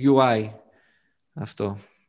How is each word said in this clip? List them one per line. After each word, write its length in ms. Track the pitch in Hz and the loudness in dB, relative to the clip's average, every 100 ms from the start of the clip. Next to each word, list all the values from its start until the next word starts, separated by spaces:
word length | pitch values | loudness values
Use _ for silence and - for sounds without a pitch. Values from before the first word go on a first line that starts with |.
U 140 | 139 135 | 2 4
I, 320 | 131 110 107 110 _ _ _ _ _ _ _ | 4 0 -4 -12 _ _ _ _ _ _ _
αυτό, 440 | - 110 - 104 101 - _ | -16 -14 -8 -8 -8 -16 _